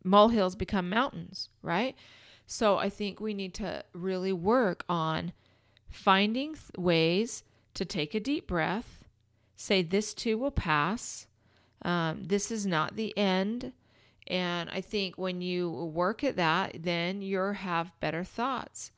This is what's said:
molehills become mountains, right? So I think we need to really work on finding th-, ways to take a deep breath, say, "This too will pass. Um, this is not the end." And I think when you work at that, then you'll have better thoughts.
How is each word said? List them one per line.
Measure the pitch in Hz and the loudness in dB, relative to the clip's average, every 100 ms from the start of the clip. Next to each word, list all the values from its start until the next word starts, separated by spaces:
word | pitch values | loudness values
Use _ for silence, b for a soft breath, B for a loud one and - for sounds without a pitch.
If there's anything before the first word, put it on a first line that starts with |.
molehills | 185 202 214 233 185 | 4 8 8 8 2
become | 190 185 202 180 | 0 -2 0 0
mountains, | 208 277 170 175 - - _ | 0 0 -4 -12 -12 -14 _
right? | - 170 254 - B B B B B | -2 0 0 -6 B B B B B
So | - 220 196 | 0 4 4
I | 202 | 2
think | - 208 - | -2 -6 -4
we | 214 | -6
need | 202 190 | -4 -6
to | - 190 76 - | -6 -6 -6 -10
really | 180 185 185 185 | -8 -4 -2 0
work | 190 175 247 214 175 - | 0 4 4 4 0 -2
on | 175 160 160 170 - b b b b b | 0 0 -2 -4 -10 b b b b b
finding | - - 190 208 233 294 | -2 4 6 4 0 -4
th-, | 311 - - | -8 -14 -2
ways | 180 165 160 175 233 - - b b | 2 4 4 4 0 -4 -12 b b
to | - | -8
take | 185 185 151 | -6 -2 -2
a | 214 | -2
deep | 208 294 - | -2 -4 -2
breath, | 175 160 190 - - - _ _ _ _ - | -2 0 -2 -6 -18 -20 _ _ _ _ -14
say, | - 196 | 0 2
"This | 165 196 214 | 2 0 -2
too | - 233 220 | -4 -2 0
will | 269 | 0
pass. | 277 170 151 156 233 - - - _ b b b b | -2 2 2 2 -2 -6 -12 -16 _ b b b b
Um, | - 175 165 160 | -2 0 0 -4
this | 160 202 - | -2 0 0
is | 226 196 | -2 0
not | 165 156 - | 0 0 -2
the | 220 - | -4 0
end." | 202 185 196 240 254 - b b b b - | 2 2 0 -2 -8 -12 b b b b -6
And | 180 180 175 170 | -4 -2 -4 -4
I | - | -6
think | 185 214 190 170 | -4 -4 -4 -4
when | 185 180 | -4 -4
you | 180 180 175 | -4 -2 -2
work | 131 165 156 180 226 | -4 -6 0 0 0
at | 285 - | -2 2
that, | 165 170 190 - | 2 2 0 -4
then | 170 170 170 196 | -2 -2 -2 -4
you'll | 196 190 190 | -2 -2 0
have | 202 190 170 170 - | -2 -2 -2 -2 -4
better | 151 160 | -4 -2
thoughts. | 185 - 247 247 - - - | -6 -4 -4 -4 -6 -12 -14